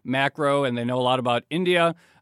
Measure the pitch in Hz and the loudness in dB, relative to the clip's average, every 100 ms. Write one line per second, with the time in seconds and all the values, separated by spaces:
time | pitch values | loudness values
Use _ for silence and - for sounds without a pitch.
0 | - 131 139 - 143 143 135 120 120 127 | -6 -2 -2 0 0 0 0 -2 -4 0
1 | 123 127 123 120 - 160 180 175 170 165 | 0 0 0 -2 -2 -4 0 2 2 -2
2 | _ _ | _ _